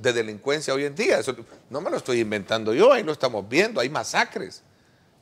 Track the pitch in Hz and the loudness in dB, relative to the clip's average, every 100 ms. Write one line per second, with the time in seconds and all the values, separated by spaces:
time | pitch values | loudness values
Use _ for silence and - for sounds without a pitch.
0 | 117 117 110 107 131 151 147 139 143 139 | 0 2 -2 -4 -2 -2 0 -2 -2 -2
1 | 254 202 120 123 110 - _ 131 190 269 | 2 2 0 -6 -12 -20 _ -8 -4 -4
2 | - 123 110 107 95 113 107 117 226 262 | -2 0 0 -2 -2 -2 0 4 6 6
3 | 160 151 131 110 98 131 214 220 123 147 | 2 -2 -2 -2 0 2 2 0 -2 -4
4 | 113 180 233 220 165 - _ _ _ _ | -4 -2 -2 -4 -10 -14 _ _ _ _
5 | _ _ | _ _